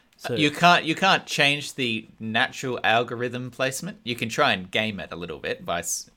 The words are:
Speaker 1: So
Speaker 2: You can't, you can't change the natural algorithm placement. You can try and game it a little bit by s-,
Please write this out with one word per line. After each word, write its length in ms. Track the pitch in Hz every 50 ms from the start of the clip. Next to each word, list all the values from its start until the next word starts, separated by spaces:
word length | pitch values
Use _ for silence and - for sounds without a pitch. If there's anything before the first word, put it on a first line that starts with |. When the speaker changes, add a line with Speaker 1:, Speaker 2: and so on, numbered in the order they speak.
| _ _ _
Speaker 1:
So 180 | _ - - 123
Speaker 2:
You 140 | 113 151 147
can't, 340 | 147 - 170 175 175 151 -
you 100 | 151 160
can't 320 | - 190 190 175 165 -
change 480 | - - - 147 143 143 147 135 - -
the 340 | - 131 120 110 110 - - - -
natural 640 | 110 110 110 117 127 - - - - 131 120 - -
algorithm 680 | 101 110 117 123 113 127 113 123 123 117 123 127 123
placement. 480 | - - 131 135 135 - 170 185 - - -
You 120 | 120 120
can 120 | - 123 113
try 240 | 113 - 147 127 107
and 180 | 95 90 -
game 280 | - 113 110 110 104 90
it 100 | 76 - -
a 40 |
little 220 | 82 87 87 78 67
bit 260 | - 80 - - 90
by 160 | 87 85 87
s-, 300 | 85 - - - - - _